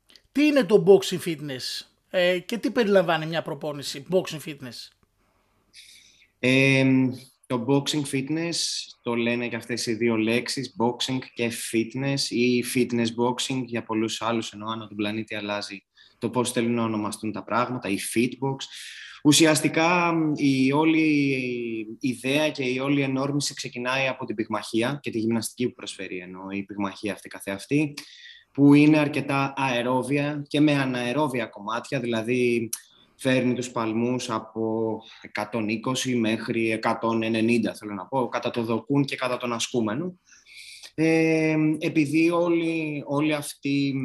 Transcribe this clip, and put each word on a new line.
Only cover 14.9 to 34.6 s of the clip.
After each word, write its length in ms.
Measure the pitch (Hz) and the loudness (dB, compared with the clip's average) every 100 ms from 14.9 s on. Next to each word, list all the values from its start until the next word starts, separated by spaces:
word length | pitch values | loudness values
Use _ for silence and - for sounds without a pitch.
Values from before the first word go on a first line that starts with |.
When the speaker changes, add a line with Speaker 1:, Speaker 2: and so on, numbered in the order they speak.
| 104 | -4
Speaker 2:
πλανήτη 380 | 104 110 107 | -4 -4 -6
αλλάζει 500 | 107 104 104 - 98 - _ - _ | -8 -4 -4 -6 -12 -18 _ -20 _
το 120 | 110 | -4
πώς 220 | 120 113 | 0 0
θέλουν 220 | 123 117 | 0 0
να 80 | 120 | 0
ονομαστούν 500 | 113 110 101 - 110 | 0 -2 -4 -6 -6
τα 120 | 95 | -8
πράγματα, 440 | - 117 120 123 95 | -4 -2 -2 -4 -4
η 100 | 98 - | -4 -2
fitbox. 420 | 113 120 - 135 135 - - - - - - | 0 0 -2 -4 -4 -10 -14 -16 -16 -18 0
Ουσιαστικά, 920 | 151 147 160 151 147 160 165 180 170 165 156 | 4 6 6 4 2 2 2 2 2 2 0
η 380 | 139 139 131 131 | 2 2 4 4
όλη 1300 | 143 160 160 156 147 139 131 127 120 117 113 107 113 | 4 4 4 4 2 2 0 -2 -4 -4 -6 -8 -6
ιδέα 500 | 135 110 127 147 151 | -4 -4 0 0 0
και 140 | 143 | 0
η 140 | 127 127 | -2 -2
όλη 220 | 139 143 | 0 0
ενόρμηση 540 | 135 131 139 143 - | 0 0 -2 -2 -4
ξεκινάει 520 | 143 123 120 123 135 131 | -6 -10 -6 -4 0 -2
από 180 | 127 | -2
την 100 | 117 | -6
πυγμαχία 640 | 110 110 107 - 110 123 143 | -4 -4 -4 -2 -2 0 -2
και 80 | 120 | -6
τη 80 | 117 | -2
γυμναστική 500 | 113 117 110 - 123 | 0 0 -2 -4 -4
που 60 | |
προσφέρει, 440 | - 101 - 92 92 | -4 -12 -12 -10 -10
ενώ 320 | 90 92 95 | -12 -14 -8
η 120 | 98 | -8
πυγμαχία 500 | 98 101 98 - 104 | -6 -6 -6 -4 -8
αυτή 160 | 92 95 | -8 -12
καθεαυτή, 640 | 95 - 98 - 143 151 147 - - - - _ | -12 -8 -8 -2 0 0 -4 -16 -20 -20 -20 _
που 220 | - 143 | 6 8
είναι 240 | 143 151 156 | 10 8 6
αρκετά 540 | 143 135 - 139 139 135 | 4 -2 -2 -2 -2 -2
αερόβια 880 | 135 120 120 131 120 143 147 147 143 | -2 0 0 -2 0 -2 -2 -4 -2
και 140 | 147 | 4
με 120 | 151 | 4
αναερόβια 760 | 143 131 123 120 135 151 123 110 | 4 0 -2 -2 0 0 -2 -6
κομμάτια, 540 | 107 101 117 - 139 | -8 -6 -6 -4 -4
δηλαδή 680 | 120 117 110 123 123 117 113 - - _ _ _ | -2 -2 0 2 2 2 -2 -6 -12 _ _ _
φέρνει 380 | 131 131 123 | 0 2 2
τους 160 | 120 120 | 0 -2
παλμούς 600 | 120 110 110 117 127 - | -4 -2 0 0 -2 -2
από 680 | 110 110 113 | -4 -4 -6